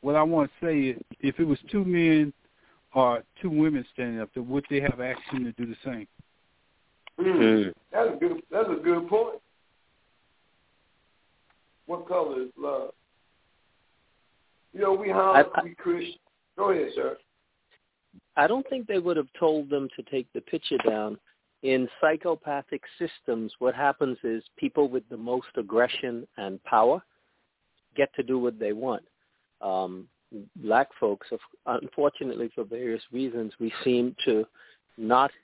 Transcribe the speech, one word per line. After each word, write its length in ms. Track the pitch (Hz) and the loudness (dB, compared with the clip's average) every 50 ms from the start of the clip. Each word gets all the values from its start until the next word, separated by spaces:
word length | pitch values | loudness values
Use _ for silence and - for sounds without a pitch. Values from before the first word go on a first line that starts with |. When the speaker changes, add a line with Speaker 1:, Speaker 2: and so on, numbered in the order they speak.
| - | 0
Speaker 1:
What 120 | 262 294 | 2 4
I 80 | 151 156 | 4 4
wanna 260 | 160 165 160 147 - _ - - | 4 4 2 2 2 _ -6 -2
say 160 | 170 160 147 | 0 2 2
is, 240 | 139 131 127 - - _ - _ | 2 0 -2 -4 -8 _ -18 _
if 200 | - 139 135 - | -4 -4 0 0
it 40 | 170 | 2
was 140 | 160 143 - - - - | 0 0 -2 -2 -4 -2
two 120 | 208 196 | -2 0
men 480 | 185 180 175 165 165 160 156 151 147 - _ _ _ _ _ _ _ _ _ _ _ - | 2 2 4 6 6 6 6 4 2 0 _ _ _ _ _ _ _ _ _ _ _ 2
or 300 | 135 131 123 120 117 110 _ _ - - | 2 4 4 2 0 -4 _ _ -8 -6
two 80 | 190 | -2
women 340 | 156 151 156 156 151 135 120 - _ | 2 4 4 4 2 0 -4 -6 _
standing 280 | - 127 120 117 113 | -8 -6 -6 -4 -6
up 100 | 110 104 _ | -8 -8 _
there, 100 | 131 120 | -10 -8
would 200 | 120 127 143 139 - | -4 -4 -4 -4 0
they 100 | 147 139 | -2 0
have 200 | 139 143 127 123 | 0 0 -2 -2
action 440 | 123 127 127 - - - - 131 123 | -4 -6 -6 -8 -10 -8 -6 -6 -4
to 80 | 117 113 | -6 -6
do 140 | - 120 | -6 -8
the 100 | 117 113 - - | -8 -8 -10 -10
same? 220 | 139 127 117 104 - _ _ - _ _ _ _ _ _ _ _ _ _ _ _ _ _ _ _ - _ - | -10 -10 -10 -12 -14 _ _ -20 _ _ _ _ _ _ _ _ _ _ _ _ _ _ _ _ -20 _ -4
Speaker 2:
Mm. 160 | 180 185 190 | -2 0 4
Speaker 3:
Mm. 380 | 165 120 113 110 107 104 95 85 _ _ _ - | 4 6 6 6 6 4 0 -4 _ _ _ -2
Speaker 2:
That's 180 | 202 233 226 - | 0 0 0 0
a 20 | |
good, 260 | - 156 - 170 - - _ | 0 -2 -2 -2 -4 -8 _
that's 180 | 160 196 226 208 | -2 -2 -2 -2
a 120 | 170 151 156 | -2 -2 0
good 260 | 170 175 170 170 170 | 0 0 0 0 0
point. 320 | 190 214 233 - - - _ _ _ _ _ _ _ _ _ _ _ _ _ _ _ _ _ _ _ _ _ _ _ _ _ _ _ _ _ _ _ _ _ _ _ _ _ _ _ _ _ _ _ _ _ _ _ _ _ | 0 0 0 0 -4 -12 _ _ _ _ _ _ _ _ _ _ _ _ _ _ _ _ _ _ _ _ _ _ _ _ _ _ _ _ _ _ _ _ _ _ _ _ _ _ _ _ _ _ _ _ _ _ _ _ _
What 200 | - 170 170 - | -8 -8 -8 -6
color 360 | - 180 180 165 147 139 127 127 | -2 0 0 0 0 -2 -6 -6
is 80 | 127 - | -8 -10
love? 360 | - 139 147 139 131 127 - - _ _ _ _ _ _ _ _ _ _ _ _ _ _ _ _ _ _ _ _ _ _ _ _ _ _ _ _ _ _ _ _ _ _ _ _ | -8 -6 -4 -4 -4 -6 -8 -12 _ _ _ _ _ _ _ _ _ _ _ _ _ _ _ _ _ _ _ _ _ _ _ _ _ _ _ _ _ _ _ _ _ _ _ _
You 100 | - 202 | -2 2
know, 100 | 196 196 | 2 2
we 160 | 190 208 196 | 2 0 0
holler, 280 | 190 190 185 190 185 139 151 - - | 0 2 4 6 8 8 6 6 4
Speaker 3:
I, 40 | - | -2
I 40 | 170 | -2
Speaker 2:
we 100 | 175 170 | -2 -8
Christian. 400 | - - 175 170 175 170 175 175 - _ _ _ _ _ _ _ | -8 -2 -2 -2 -2 -2 -8 -12 -16 _ _ _ _ _ _ _
Go 140 | - 196 202 | -2 0 2
ahead, 200 | 190 165 143 - - | 2 2 0 -4 -4
sir. 220 | 135 131 135 - - _ _ _ _ _ _ _ _ _ _ _ _ _ _ _ _ _ _ _ 185 _ _ _ | -4 -4 -4 -6 -8 _ _ _ _ _ _ _ _ _ _ _ _ _ _ _ _ _ _ _ -20 _ _ _
Speaker 3:
I 100 | - 147 - | 2 2 2
don't 200 | 220 262 269 269 | 2 0 -2 -4
think 180 | - 262 233 | -6 -8 -6
they 120 | 214 208 190 | -2 -2 -2
would 180 | 175 180 175 | 0 0 0
have 120 | 160 143 135 _ - | 0 -2 -4 _ 0
told 320 | - 160 156 156 147 139 | 2 2 2 2 -2 -2
them 180 | 143 143 139 131 - | -2 -4 -4 -4 -8
to 60 | - 120 - | -12 -14 -6
take 160 | - 135 123 _ _ | -6 -6 -6 _ _
the 80 | 123 | -12
picture 380 | - - - 160 - - - 127 | -8 -6 -8 -6 -4 -2 -2 2
down. 380 | 120 113 110 107 107 107 104 107 _ _ _ _ _ _ _ _ - | 2 2 2 0 -2 -4 -6 -8 _ _ _ _ _ _ _ _ -2
In 260 | 135 131 131 127 120 - - | 0 2 2 2 -2 -2 2
psychopathic 800 | - 156 156 156 - 180 165 156 _ - 143 139 139 _ - 143 - - - - | 2 2 2 2 0 -4 -4 -4 _ -6 -6 -6 -6 _ -10 -10 -10 -12 -10 -8
systems, 540 | 175 160 - - _ - 123 113 113 107 - _ | -8 -8 -8 -10 _ -4 -4 -4 -4 -8 -8 _
what 160 | 123 127 123 | 0 0 0
happens 420 | 120 139 143 135 _ 151 135 123 - - | 2 0 0 2 _ -2 -2 -2 -4 -4
is 180 | 120 113 113 110 - _ | -4 -4 -4 -6 -10 _
people 320 | - - 139 - - 147 135 | -6 -6 -4 0 2 0 0
with 200 | 123 127 107 _ | 0 -4 -6 _
the 60 | 127 | -14
most 320 | 110 113 120 123 127 120 - - | -12 -6 -4 -4 -4 -4 -6 -8
aggression 680 | - 113 98 107 110 120 127 - - - 127 120 117 127 - _ | -8 -6 0 2 2 2 2 2 -4 -6 -6 -8 -8 -10 -14 _
and 260 | - 104 98 98 98 _ | -10 -8 -8 -8 -10 _
power 380 | - - 113 110 120 143 185 - _ _ _ _ _ _ _ _ _ _ _ _ _ _ _ _ _ _ | 2 4 6 6 6 4 2 -2 _ _ _ _ _ _ _ _ _ _ _ _ _ _ _ _ _ _
get 160 | - 139 135 _ | -2 -2 -2 _
to 80 | - 131 | -6 -4
do 160 | 120 131 127 | -2 -2 -2
what 200 | 123 123 117 110 | -2 -2 -4 -4
they 140 | 110 104 104 | -4 -6 -4
want. 300 | 107 120 131 120 101 - _ _ _ _ _ _ _ _ _ _ _ | -4 -4 -6 -6 -6 -8 _ _ _ _ _ _ _ _ _ _ _
Um, 480 | - 98 95 92 95 92 92 92 95 _ _ _ _ _ - 107 101 - _ | -6 -4 -2 -2 -2 -4 -6 -12 -16 _ _ _ _ _ -18 -18 -18 -18 _
black 320 | - - 107 110 120 139 - - - | -12 -4 2 2 2 2 0 -2 -2
folks, 280 | - 110 101 98 - - 123 | -2 -2 -2 -2 -6 -12 -12
of, 60 | 110 - - _ _ _ | -12 -12 -16 _ _ _
unfortunately, 840 | - 117 117 - 127 - - 143 147 - - 156 131 120 - 120 117 _ | -6 -4 -4 -6 -8 -4 0 0 0 0 -2 -8 -8 -6 -6 -6 -8 _
for 100 | - 117 | -8 -10
various 380 | 101 117 117 127 123 113 113 - _ - | -8 -8 -8 -6 -6 -6 -6 -8 _ -6
reasons, 400 | 123 135 131 117 117 113 110 - _ | -6 -6 -4 -4 -6 -8 -8 -8 _
we 120 | 117 113 - - - | -8 -6 -6 -4 0
seem 320 | 135 123 120 120 127 123 - - | 2 2 2 2 0 -2 -2 0
to 200 | - 117 110 110 - _ _ - - - _ _ _ _ | 2 2 2 0 -2 _ _ -20 -20 -20 _ _ _ _
not 340 | - 113 110 120 127 135 139 - _ | -10 0 4 4 4 4 4 0 _